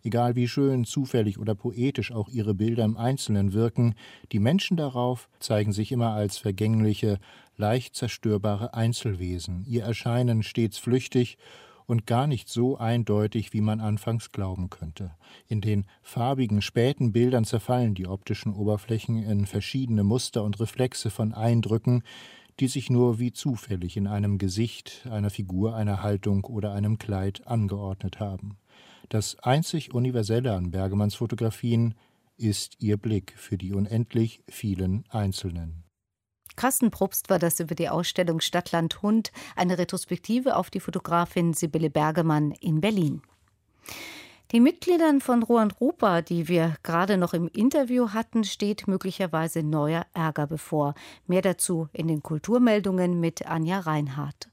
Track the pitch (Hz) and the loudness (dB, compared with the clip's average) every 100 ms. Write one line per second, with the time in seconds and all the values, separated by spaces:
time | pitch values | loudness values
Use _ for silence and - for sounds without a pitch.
0 | 113 117 120 120 120 143 139 131 117 - | 0 2 2 2 0 2 2 2 0 -2
1 | 131 123 107 101 107 104 120 113 131 - | 0 2 2 0 -4 -4 -4 0 0 0
2 | 104 113 101 120 107 98 110 117 110 113 | -4 -4 -4 -2 -2 2 2 2 2 2
3 | 120 135 - 104 98 101 113 - 117 107 | -2 -2 0 2 2 2 0 2 0 0
4 | - - - 110 110 190 - 170 147 123 | -12 -20 -4 0 4 2 2 -2 -2 0
5 | 123 123 - _ - 110 104 101 110 123 | -2 -2 -8 _ 0 2 2 -2 -2 0
6 | 117 107 104 - 107 98 107 110 107 104 | 0 0 -2 -2 -4 0 2 4 2 2
7 | 110 98 - - - - 104 123 123 - | 0 -2 -6 -20 -20 -4 0 0 -2 -6
8 | 120 - 113 104 107 101 117 113 113 117 | -6 -4 0 0 0 -2 -4 -2 -2 0
9 | 113 92 90 90 85 87 104 117 110 113 | -4 -4 -4 -6 -6 -8 -4 -4 -2 -4
10 | 120 120 123 110 104 - 113 - - 127 | -2 0 2 0 0 0 -2 -2 0 0
11 | - 127 120 - - - - - - 117 | 2 0 0 -4 -20 -20 -20 -20 -2 -2
12 | - 120 147 123 - 117 123 139 113 120 | 2 0 2 -2 -4 0 0 0 0 0
13 | 107 104 107 113 - 110 107 110 107 104 | 2 2 2 -2 -4 -2 0 0 -2 -2
14 | - 113 - - 95 92 90 - 80 - | -2 -6 -6 -8 -6 -6 -8 -8 -14 -10
15 | 92 80 - - _ 110 104 104 101 _ | -12 -12 -20 -20 _ -2 0 0 -2 _
16 | - - 120 135 120 104 101 - 120 143 | -8 -2 0 0 2 0 0 2 2 2
17 | 120 110 123 127 107 110 - 123 117 95 | 2 4 4 4 2 -2 0 2 2 0
18 | 92 95 - 104 110 98 104 104 - 110 | -4 -8 -6 -4 -4 -2 0 -2 -2 -4
19 | - 113 107 101 98 104 - 135 131 110 | -2 -4 0 0 0 -2 -4 -4 0 2
20 | 101 123 - 117 104 98 113 - 127 - | 4 2 0 -2 -2 -2 -4 0 -2 0
21 | 113 - 110 110 113 117 101 113 - 123 | -6 -2 -4 0 2 2 2 0 2 0
22 | - - - - - - 131 139 120 123 | -2 -20 -20 -20 -20 -2 -2 -2 0 4
23 | 123 110 120 - - 117 - 92 87 104 | 4 4 -2 -2 -4 -4 -4 -6 -4 -4
24 | 98 104 104 101 98 92 117 - - - | -2 0 0 0 -2 -2 -2 -4 -16 -16
25 | 131 107 101 - 92 92 110 113 104 95 | -8 -4 -4 -4 -4 0 0 0 -2 0
26 | 104 101 104 98 - 113 104 101 107 110 | -2 -2 0 0 0 -6 -4 -2 -2 -2
27 | - 98 98 98 - 117 101 101 98 95 | -2 -4 -4 -6 -4 -2 -2 -4 -6 -6
28 | 92 - 104 92 101 101 _ - - - | -8 -6 -8 -8 -12 -16 _ -20 -20 -20
29 | - 110 101 - 123 143 165 165 - 120 | -4 -4 -4 -4 0 2 2 -6 -4 -2
30 | 127 123 104 113 127 95 90 90 95 101 | 0 0 2 0 2 -2 -2 -2 -2 0
31 | 104 - 117 117 113 - 120 117 117 - | 0 -2 -4 -2 -2 -2 0 2 2 -2
32 | _ _ _ _ 107 101 - - 104 104 | _ _ _ _ -2 -2 -6 -4 0 0
33 | 113 104 - - - 95 92 98 101 113 | 0 -2 -2 -20 -8 -6 -4 -2 0 -2
34 | 117 117 113 - - - 104 92 92 101 | 0 0 0 -2 -20 -8 -4 -2 0 -2
35 | - 110 101 - 95 85 82 82 - _ | -4 -4 -2 -4 -6 -6 -10 -12 -18 _
36 | _ _ _ _ - - 254 - 226 - | _ _ _ _ -20 -2 -2 2 0 2
37 | 190 - - 185 170 - 165 170 165 165 | -2 -2 0 2 2 -2 -4 -4 -2 -2
38 | 175 - 175 160 - 175 - 170 165 - | -2 0 0 0 0 -2 0 -2 -2 -2
39 | 202 220 - - - - 185 180 175 185 | 2 2 0 -12 -12 -2 0 0 -2 -4
40 | - 180 - 233 262 - 185 196 - 180 | -6 -8 -2 0 2 0 -2 -6 -6 -8
41 | - 170 170 - 170 160 165 160 156 151 | 2 2 2 2 2 2 0 0 2 4
42 | 151 160 160 151 151 - - 156 196 214 | 2 4 4 4 2 0 0 2 2 2
43 | 156 131 _ _ _ _ _ _ - - | 2 0 _ _ _ _ _ _ -18 -16
44 | - - - - _ 233 254 349 - 349 | -16 -18 -20 -20 _ 6 6 4 2 4
45 | 320 277 - 240 226 240 214 - 254 - | 6 4 4 0 4 4 4 2 -2 2
46 | 214 170 165 170 160 175 165 151 - 165 | 2 2 2 -2 2 2 2 -2 -2 0
47 | 185 196 175 170 170 - 240 302 247 247 | 2 2 2 0 -2 2 2 4 2 0
48 | 233 214 226 226 202 - 208 208 - 190 | 0 -2 -2 -2 -2 -2 -2 -2 -2 -2
49 | 196 - 185 160 160 165 151 156 147 165 | -2 -4 -2 0 0 0 0 2 2 0
50 | - - 160 151 143 156 - 151 143 143 | -4 -2 -2 0 -4 -4 -2 0 0 -2
51 | - - - 180 185 175 - 165 160 - | -16 -16 0 2 2 0 -2 -2 -4 -4
52 | 160 151 - 156 - 240 247 208 196 185 | -2 -2 -2 -6 0 4 6 4 2 0
53 | 180 175 165 165 - 165 160 196 165 151 | 2 2 0 -2 -6 -2 -2 -2 0 0
54 | 147 135 143 - - | -2 -4 -8 -10 -20